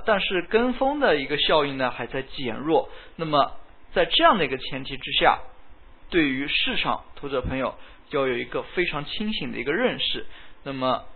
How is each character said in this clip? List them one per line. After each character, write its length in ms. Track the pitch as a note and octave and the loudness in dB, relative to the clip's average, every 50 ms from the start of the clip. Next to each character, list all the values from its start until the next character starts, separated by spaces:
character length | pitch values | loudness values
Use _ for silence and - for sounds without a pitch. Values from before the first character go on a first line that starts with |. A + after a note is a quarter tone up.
| - | 2
但 140 | A3+ G#3 F#3 | 2 2 2
是 220 | - - G3 F3 | 2 0 0 -2
跟 320 | D#3+ - G#3+ A3+ A#3+ B3+ A#3+ | 0 2 2 2 2 2 2
风 260 | - C4+ C4+ D4 D4 | 2 2 2 2 2
的 160 | C4 G3+ D#3 | 4 4 4
一 100 | C#3+ C3+ | 4 2
个 120 | C3+ D3 | 0 0
效 260 | C#3 - - E3+ D#3 C#3+ | 0 2 4 4 4 4
应 140 | C#3+ C3+ | 2 0
呢 140 | C3 B2+ A#2+ | 0 -2 -2
还 160 | - - A#2+ | -2 -4 -6
在 140 | - - C3+ C3 | -6 -4 -6 -6
减 340 | - - - C3 A#2 A2 | -6 -8 -6 -4 -4 -4
弱。 320 | A#2 C#3 D#3+ D#3 B2+ - - - - - - - | -4 0 4 4 4 2 2 -8 -14 -16 -14 -10
那 80 | - E3 | -8 -4
么 300 | D#3 D3 C#3 C3 - - - - - - - - - - | 2 4 4 4 2 0 -10 -12 -14 -16 -20 -10 -2 2
在 100 | G3 E3 | 2 2
这 180 | - - - | 4 4 6
样 160 | E4 E4 B3+ | 6 6 6
的 60 | F#3 D3+ | 6 2
一 60 | B2+ | 0
个 80 | C3 | -2
前 260 | C3 - - - C3 C3+ | -4 -6 -6 -6 -6 -6
提 140 | C#3 C3+ | -8 -8
之 160 | B2+ - D3 C3+ | -8 -6 -4 0
下， 260 | - E3+ C3+ - - - - - - - - - - - - - - - - | 4 4 4 4 2 -2 -12 -14 -16 -18 -18 -18 -18 -20 -20 -20 -18 -8 0
对 180 | G3+ E3+ D3+ | 2 2 2
于 220 | C3+ C3 C3+ C#3+ C#3+ | 2 0 -2 -4 -2
市 260 | - - - - A3 | 0 0 0 0 0
场 300 | - - C#3 A2+ - - - - | 0 0 0 -2 -4 -6 -12 -14
投 140 | - D3 C#3 | -10 -8 -4
资 60 | C#3 | -4
者 60 | B2+ | -2
朋 160 | - - C3 | -2 -2 -2
友 180 | C3 B2 G#2+ - - - - - - - - | -2 -2 -4 -4 -8 -16 -18 -18 -20 -12 -4
要 180 | D3 C#3 C3+ | -2 0 0
有 100 | C3 A#2+ | 0 0
一 60 | B2 B2 | -2 -4
个 180 | B2 - C3 | -4 -4 -6
非 240 | A2+ - - F#3 F3 | -6 -4 -2 -2 0
常 200 | - - C#3+ D3 | 0 -2 -4 -6
清 260 | - - - G#3+ G#3+ | -6 -4 -4 -2 -2
醒 220 | G#3+ - D3+ A#2+ A2 | -2 -4 -4 -4 -4
的 40 | |
一 60 | A#2 B2 | -4 -2
个 80 | C#3 | 0
认 260 | D#3+ A3 B3+ G3+ C3 B2 | 0 2 2 2 0 0
识。 240 | - - - G#2+ - - - - - - - - - | -2 -2 -2 -4 -4 -6 -8 -10 -14 -14 -14 -12 -10
那 100 | C#3 C3+ | -8 -4
么 320 | C3 B2+ B2+ B2 - - - - | -2 0 0 0 0 -4 -8 -12